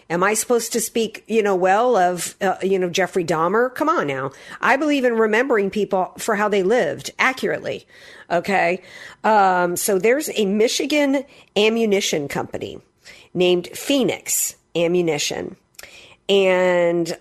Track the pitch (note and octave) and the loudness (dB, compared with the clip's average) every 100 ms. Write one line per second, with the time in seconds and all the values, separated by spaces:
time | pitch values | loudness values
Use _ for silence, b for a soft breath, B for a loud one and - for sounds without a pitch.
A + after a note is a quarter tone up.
0 | b E3+ G3 G#3+ - A#3+ A#3 A#3 - A#3 | b 0 0 0 0 -2 0 -6 -4 -4
1 | G#3+ - - A3 G#3 F#3 F#3 G3+ B3 A3 | -4 -6 -2 0 2 2 2 4 4 4
2 | F3+ F3+ - - G3 F3 F#3+ F#3+ F3+ E3+ | 2 0 -8 -4 -4 -2 0 0 0 -2
3 | F3+ G3 E3+ D#3+ E3+ G#3+ B3+ B3+ D4+ C#4+ | -2 -2 -2 0 0 2 0 0 0 0
4 | D3+ C3+ C#3 B B B G3+ C4+ D4+ C#4+ | -2 -4 -6 B B B 0 2 2 0
5 | B3 A3+ A3 G#3+ C#4 A3+ G3 G#3 F#3+ F#3+ | 0 2 2 2 2 0 0 -2 -2 -2
6 | F3 - - G3+ G#3 G3+ F#3 A#3+ E3 C3 | -2 -6 -4 0 0 0 2 2 0 -4
7 | - - A#3+ C4 F#3+ D3+ - - - B | -12 -2 -2 0 -4 -4 -6 -10 -12 B
8 | B B B F3 F3+ F#3+ E3+ F#3 B B | B B B -4 0 0 0 -2 B B
9 | B B G#3 G#3+ F#3+ F3+ F3 F3 - F#3+ | B B 2 4 4 4 0 -2 0 0
10 | G#3+ C4+ D#4 - G3+ G#3 A#3 - C#4 D4 | 2 0 -2 -2 0 2 2 0 -2 0
11 | C#4+ C#4 C4 B B G3 A3 A3+ A3+ G3 | 2 0 -4 B B 0 2 2 2 0
12 | - E3 C#3+ - A#2+ - G2+ - _ _ | 0 -4 -4 -6 -8 -10 -10 -14 _ _
13 | B B B E3+ F3+ F3+ F3 - - C#4 | B B B 0 2 2 -2 -12 -2 0
14 | G3 A2 - - - - _ E3 E3+ F3+ | 0 -2 -4 -4 -4 -8 _ -2 0 2
15 | E3+ D3 - - - - _ - B B | 0 -2 -4 -6 -8 -12 _ -20 B B
16 | B B - G3 F#3+ F#3 F#3 F3+ F3 E3+ | B B 0 2 4 4 2 4 2 2
17 | E3+ E3+ | -2 -4